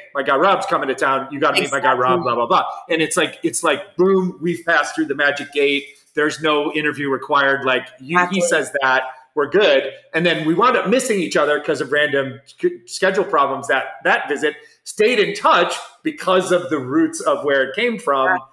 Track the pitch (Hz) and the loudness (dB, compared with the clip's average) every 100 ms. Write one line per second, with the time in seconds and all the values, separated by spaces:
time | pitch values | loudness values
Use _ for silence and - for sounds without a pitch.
0 | - 139 135 139 190 190 - 160 139 127 | -10 -6 0 2 2 2 0 -2 -2 -2
1 | 143 135 127 143 151 147 143 139 131 127 | 0 -2 -4 -2 0 0 0 0 0 2
2 | 127 123 123 117 117 185 - - - 160 | 2 0 0 -2 2 0 0 -8 -4 -2
3 | 156 180 151 - 165 - 165 139 - - | 0 0 -2 -2 -6 -2 -2 -2 -4 0
4 | 190 190 180 139 170 165 170 156 147 - | 2 4 0 -4 -4 -4 0 0 0 -2
5 | 151 139 143 139 135 143 143 143 139 - | -4 0 0 0 -6 0 2 0 -4 -20
6 | _ 151 151 147 156 151 147 151 151 139 | _ -2 -2 0 0 0 0 -2 -2 -2
7 | 143 131 139 143 139 135 127 127 - - | -4 -4 0 2 2 0 0 -2 -4 -18
8 | 131 175 175 185 170 160 135 139 131 131 | -2 0 0 0 0 0 -2 -2 0 0
9 | - - _ 151 143 190 190 135 - - | -2 -12 _ -4 0 2 4 4 0 -12
10 | _ 160 170 156 156 170 247 214 180 247 | _ -2 0 0 0 2 4 2 2 0
11 | 247 202 156 175 147 147 165 143 135 147 | 2 -2 0 0 2 0 -2 -4 0 0
12 | 147 139 131 123 _ - 175 175 - - | 2 0 -2 -8 _ -4 -4 -4 -14 -2
13 | 190 202 - 151 135 131 120 131 110 - | 0 0 0 2 2 -2 -2 -2 -2 -6
14 | 170 233 - 139 147 - - _ - - | -2 -2 -2 -2 -2 -4 -20 _ -14 0
15 | 214 226 170 - 302 208 - - - - | 2 2 0 2 4 4 2 -2 -10 -8
16 | 156 - 185 185 175 180 175 151 123 156 | -8 -4 0 0 2 0 0 -4 0 0
17 | 160 - 160 139 147 139 131 196 240 208 | 0 0 -2 0 2 2 0 0 -2 -2
18 | 156 135 131 180 - | -2 2 2 0 -4